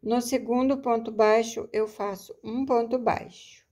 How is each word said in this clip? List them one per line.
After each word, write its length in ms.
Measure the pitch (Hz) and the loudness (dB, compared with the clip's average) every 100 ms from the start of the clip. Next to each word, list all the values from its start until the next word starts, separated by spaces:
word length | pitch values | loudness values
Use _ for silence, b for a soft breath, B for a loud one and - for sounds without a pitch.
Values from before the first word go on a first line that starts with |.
No 200 | 214 240 | 0 -2
segundo 560 | 233 262 226 247 262 269 | 0 -2 0 0 2 0
ponto 340 | 254 233 226 | 0 0 -2
baixo, 560 | 214 214 220 226 - - | 2 6 6 2 -6 -6
eu 120 | 214 214 | -4 -4
faço 480 | - 202 190 - - | -4 -8 -8 -14 -16
um 240 | 220 233 269 | -8 -6 0
ponto 320 | 240 233 254 | 0 2 -2
baixo. 680 | 226 - - - - - _ | 0 -2 -6 -18 -20 -20 _